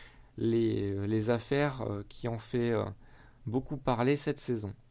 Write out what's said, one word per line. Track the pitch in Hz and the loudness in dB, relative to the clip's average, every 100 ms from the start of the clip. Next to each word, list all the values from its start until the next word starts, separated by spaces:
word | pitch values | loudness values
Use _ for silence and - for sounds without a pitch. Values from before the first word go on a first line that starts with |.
| - - - - | -20 -20 -14 -2
les, | 113 113 113 107 101 98 101 | 2 4 2 2 0 -2 0
les | 110 107 | 0 2
affaires, | 120 113 139 147 131 | 0 2 2 2 0
euh, | 110 101 - | -4 -4 -8
qui | - 120 | -8 -6
ont | 113 | -6
fait, | - 123 117 | -2 0 2
euh, | 110 101 92 - - - - - | 2 0 -6 -16 -20 -20 -14 -4
beaucoup | 120 131 139 | -2 -2 -2
parler | - 117 123 143 | 0 2 4 2
cette | 147 139 | 0 -4
saison. | - 117 104 - - | -2 -2 -4 -10 -16